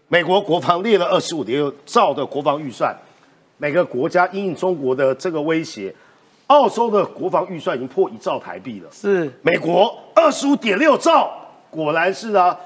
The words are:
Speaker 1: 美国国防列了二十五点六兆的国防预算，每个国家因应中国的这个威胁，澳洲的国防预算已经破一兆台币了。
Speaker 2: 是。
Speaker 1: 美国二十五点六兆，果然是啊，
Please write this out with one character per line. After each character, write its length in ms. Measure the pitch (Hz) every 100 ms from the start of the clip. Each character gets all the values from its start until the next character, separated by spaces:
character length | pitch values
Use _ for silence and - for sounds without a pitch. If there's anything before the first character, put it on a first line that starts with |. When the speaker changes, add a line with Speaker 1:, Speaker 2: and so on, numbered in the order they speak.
| -
Speaker 1:
美 120 | 170
国 200 | 160 190
国 180 | 190 170
防 240 | 165 175
列 140 | 220 196
了 80 | 175
二 120 | 175
十 120 | -
五 80 | 165
点 160 | 107 139
六 160 | 147 135 -
兆 280 | 233 185
的 100 | 135 131
国 160 | 135
防 200 | 147 143
预 80 | 147
算， 240 | 110 139 92 - _ _ _ _ -
每 160 | 147
个 120 | 160
国 240 | 165 123 160
家 200 | 180 180
因 140 | 190 196
应 60 |
中 220 | 151 185 170
国 180 | 131
的 220 | 131 135 131
这 160 | 185
个 100 | 160
威 220 | 151 160
胁， 320 | 156 110 95 - _ _ _ _ -
澳 200 | 285 233
洲 240 | 220 233
的 140 | 208 -
国 240 | - 180
防 180 | 160 185
预 80 | 170
算 200 | 185 139
已 20 |
经 80 | 127
破 220 | 190 185
一 80 | 113
兆 200 | 185 135
台 220 | - 90
币 220 | 123 104
了。 80 | 80
Speaker 2:
是。 400 | - 202 190 151 123
Speaker 1:
美 160 | 165 175
国 400 | 156 175 233 - -
二 160 | 311 320
十 180 | - 277
五 60 | 285
点 200 | 226 190
六 200 | 311 240
兆， 340 | 330 311 - - - - _
果 240 | 156 151
然 200 | 160 180
是 200 | 190 226
啊， 260 | 202 180 -